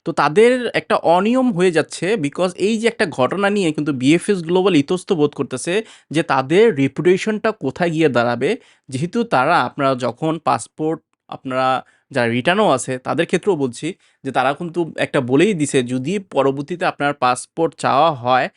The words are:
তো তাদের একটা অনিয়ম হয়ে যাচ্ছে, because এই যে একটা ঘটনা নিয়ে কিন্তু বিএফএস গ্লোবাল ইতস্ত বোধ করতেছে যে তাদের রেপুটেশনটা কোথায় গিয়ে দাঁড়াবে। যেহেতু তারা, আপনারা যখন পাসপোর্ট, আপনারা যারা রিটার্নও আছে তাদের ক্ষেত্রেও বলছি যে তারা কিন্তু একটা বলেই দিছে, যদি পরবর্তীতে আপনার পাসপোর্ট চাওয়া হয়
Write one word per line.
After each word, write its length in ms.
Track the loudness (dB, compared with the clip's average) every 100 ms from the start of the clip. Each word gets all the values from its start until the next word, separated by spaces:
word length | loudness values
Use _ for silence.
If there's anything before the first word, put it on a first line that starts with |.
| -8
তো 60 |
তাদের 580 | -2 0 4 4 4 -2
একটা 220 | -4 -2 0
অনিয়ম 580 | 2 2 4 2 0
হয়ে 180 | 2 2
যাচ্ছে, 440 | 2 -2 -4 -4 -2
because 400 | -4 -2 -4 0
এই 220 | -2 0
যে 100 | 0
একটা 180 | 0 -4
ঘটনা 440 | 0 0 2 0
নিয়ে 220 | 2 0
কিন্তু 220 | 0 -2
বিএফএস 500 | 0 2 2 2 -2
গ্লোবাল 320 | 0 2 4 2
ইতস্ত 380 | 2 -2 -2
বোধ 200 | 0 0
করতেছে 500 | 0 -6 -6 -4 -4 -6 -16 -6
যে 120 | -4
তাদের 520 | 0 0 2 4 4 4
রেপুটেশনটা 760 | -2 2 2 2 0 -4 -4
কোথায় 380 | -4 -6 -2 -2
গিয়ে 200 | 2 2
দাঁড়াবে। 480 | 2 0 0 -2 -4 _ _ -12
যেহেতু 360 | -6 -4 -4
তারা, 380 | 0 0 2 2
আপনারা 340 | 0 -2 -2 0
যখন 440 | -4 -4 -4 -2
পাসপোর্ট, 580 | -2 -2 -4 -6 -4 -4 _ _ -18
আপনারা 580 | -14 -6 -2 0 -2 -4 _ _
যারা 160 | -2 0
রিটার্নও 420 | 0 0 2 2
আছে 280 | 2 -2 -8
তাদের 280 | -6 -4 -2
ক্ষেত্রেও 300 | -2 0 0
বলছি 380 | -2 -4 -10 -12 _ _
যে 80 | -4
তারা 220 | 0 0
কিন্তু 400 | -2 -6 -6 -6 -4
একটা 240 | -2 -2
বলেই 320 | 2 2 2
দিছে, 300 | 2 0 0
যদি 360 | 0 -4 -4 -6
পরবর্তীতে 640 | -4 0 0 0 -8 -4 -4
আপনার 280 | -2 -4
পাসপোর্ট 600 | 0 0 0 -6 -4 -4 -2
চাওয়া 360 | 0 2 2
হয় 380 | 0 0 0 0